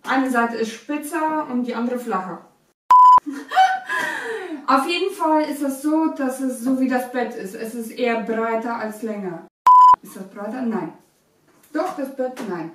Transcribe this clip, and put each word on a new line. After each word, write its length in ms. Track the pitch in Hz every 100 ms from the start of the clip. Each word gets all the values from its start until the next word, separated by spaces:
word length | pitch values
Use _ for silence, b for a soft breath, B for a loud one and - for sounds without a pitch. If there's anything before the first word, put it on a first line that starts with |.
| -
eine 220 | 269 262
Seite 280 | 240 233 226
ist 140 | 220
spitzer 760 | - - 294 - 330 311 311 294
und 140 | 247
die 100 | 233
andere 240 | 226 240 240
flacher. 420 | 226 190 185 165 - _ _ _ _ 988 988 988
<laughs> 1400 | - 539 - 719 762 762 740 - - - 480 440 359 294 -
Auf 200 | 269 320
jeden 260 | 349 381
Fall 300 | - 320 311
ist 180 | 302 269
es 200 | 277 269
so, 260 | 302 311 311
dass 320 | - 262 262
es 220 | 262 226
so 180 | 240 262
wie 80 | 254
das 240 | 247 -
Bett 240 | 254 226
ist. 180 | 220 190
Es 200 | 220 226
ist 160 | 233 220
eher 300 | - 240 220
breiter 540 | 208 220 226 226 233 226
als 240 | 214 208
länger. 460 | 220 208 190 165 - _ - 988 988 988
Ist 140 | -
das 140 | - 190
breiter? 320 | 202 208 254
Nein. 320 | 240 190 160 - _ _ _ _ _ _ _
Doch, 240 | 311 359 -
das 180 | 269
Bett? 180 | - 254 254 214
Nein. 240 | 170 160